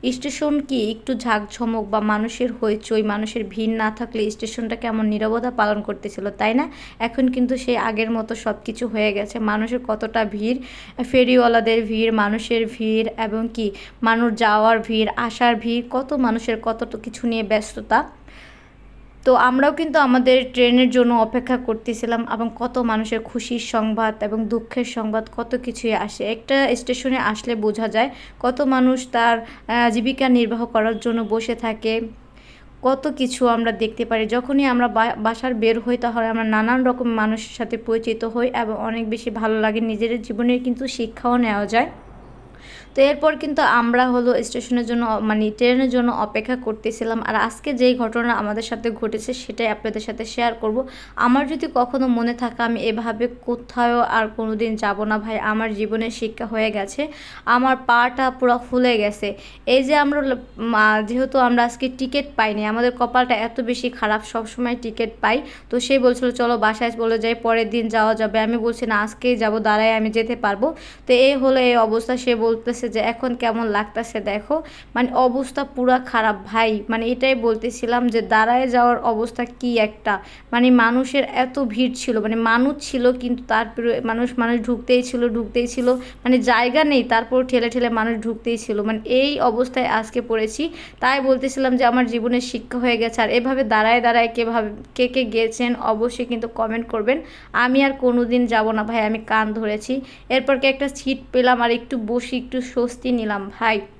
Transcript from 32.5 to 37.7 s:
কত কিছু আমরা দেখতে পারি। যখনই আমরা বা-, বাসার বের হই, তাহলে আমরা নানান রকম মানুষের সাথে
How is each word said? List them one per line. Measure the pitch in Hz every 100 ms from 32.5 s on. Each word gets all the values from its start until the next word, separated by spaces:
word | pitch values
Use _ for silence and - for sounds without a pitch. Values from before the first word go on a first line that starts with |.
| - - -
কত | 254 269 302
কিছু | 285 254 - 247
আমরা | 233 233
দেখতে | 202 214 220 233
পারি। | 226 220
যখনই | 240 247 277 277
আমরা | 247 240
বা-, | 214 226 220
বাসার | 220 226 262
বের | 233 220 226
হই, | 233 240
তাহলে | 240 233 226
আমরা | 226
নানান | 220 214 220 254
রকম | 254 247 240
মানুষের | 226 214 220 - -
সাথে | 233